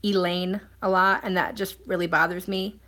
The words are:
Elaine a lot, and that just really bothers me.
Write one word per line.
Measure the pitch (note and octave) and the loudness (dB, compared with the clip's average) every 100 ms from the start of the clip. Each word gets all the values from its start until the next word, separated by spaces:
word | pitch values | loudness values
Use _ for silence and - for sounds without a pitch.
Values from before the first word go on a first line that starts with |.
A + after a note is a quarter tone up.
Elaine | G#3 F#3+ F3+ F3+ F3+ G3+ - - | 2 2 0 -2 -2 -4 -8 -6
a | F#3+ | 0
lot, | F#3+ F#3+ G3 | 4 4 2
and | G#3 F3+ | 0 -2
that | - | -2
just | A3 F#3+ - | -4 -8 -8
really | - F3+ E3+ | -6 -4 0
bothers | D#3+ E3 F3 F3+ | 2 2 0 -6
me. | F#3+ G3 - | -4 -6 -10